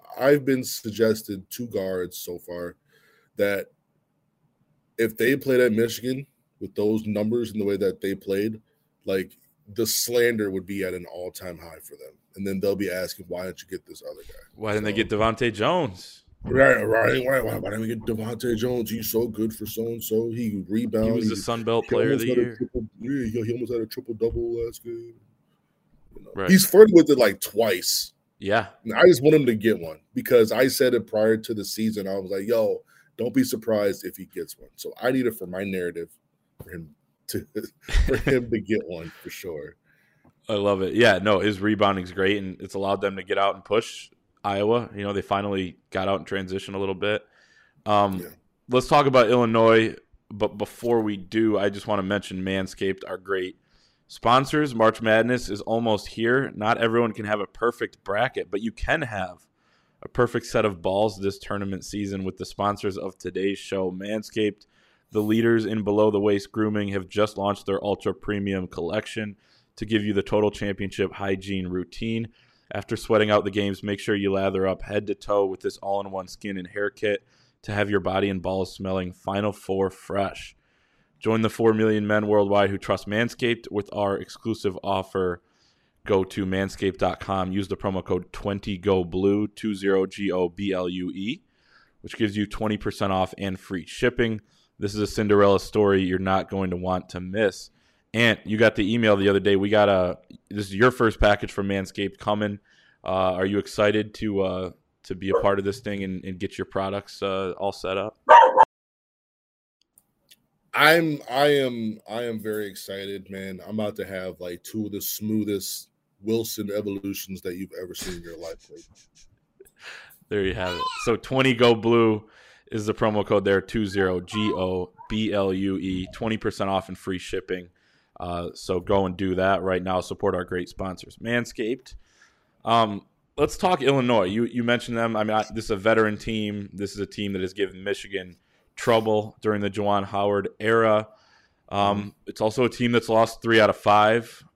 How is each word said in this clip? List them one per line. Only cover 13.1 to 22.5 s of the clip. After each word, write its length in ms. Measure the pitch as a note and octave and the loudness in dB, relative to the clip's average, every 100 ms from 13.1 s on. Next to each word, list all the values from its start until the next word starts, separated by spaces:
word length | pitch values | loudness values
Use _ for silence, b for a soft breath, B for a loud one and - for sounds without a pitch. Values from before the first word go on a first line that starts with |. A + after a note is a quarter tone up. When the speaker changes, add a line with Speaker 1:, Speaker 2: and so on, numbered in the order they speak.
| - F2 | -10 -10
Speaker 1:
"Why 180 | F2 F#2 | -8 -8
didn't 160 | F2 | -10
you 60 | - | -12
get 180 | F2+ - | -14 -14
this 160 | D#2 | -18
other 200 | D2 D2 | -16 -16
guy?" 120 | - - - | -18 -20 -20
Speaker 2:
Why 180 | - G#2+ | -10 -4
didn't 120 | G#2 | -2
they 60 | G#2 | -2
Speaker 1:
So 40 | G#2 | -2
Speaker 2:
get 140 | F#2+ | 0
Devontae 420 | G#2 A2 A2 A#2+ | 2 0 0 -2
Jones? 680 | G2+ A#2+ F3+ C#3 F#2 - - _ _ | 0 0 0 -2 -6 -20 -20 _ _
Speaker 1:
Right, 380 | - B2+ C3+ A#2+ | -2 4 6 6
right. 420 | A2 A2 A#2 C3 | 2 2 2 2
Why, 160 | B2+ C3+ | 0 0
why, 180 | A2+ G#2 | 0 -4
why 120 | G2 | -6
didn't 100 | G#2+ | -6
we 60 | A2+ | -4
get 120 | A#2 | -4
Devontae 540 | A2 G#2+ A2 A2+ B2 A2 | -4 -4 -4 -6 -2 -2
Jones? 340 | B2 B2 G#2 | 0 -2 -4
He's 200 | A2+ A2 | -6 -2
so 160 | A2+ A#2+ | -2 -2
good 280 | G#2+ A2 | -2 -4
for 120 | A2 G#2+ | -4 -10
so-and-so. 640 | - A2+ A#2 - A2 A#2 | -6 -6 -6 -2 -2 0
He 320 | A2+ A2+ G#2 F2 | -2 -4 -4 -2
rebounds. 400 | A2 A#2+ A2 A2 | -2 0 0 2
Speaker 2:
He 40 | |
was 160 | A#2 A2 | 2 0
the 40 | |
Speaker 1:
He, 60 | G#2 | -2
Speaker 2:
Sun 240 | G2 A#2 | -4 -4
Belt 220 | A2+ A2+ - | 0 -2 0
Speaker 1:
he 20 | |
Speaker 2:
Player 240 | A2 A2 | 0 2
of 80 | A2 | 2
Speaker 1:
almost 20 | |
Speaker 2:
the 60 | A#2 | 2
Speaker 1:
had 100 | B2 | 2
a 40 | |
Speaker 2:
Year. 140 | B2 | 0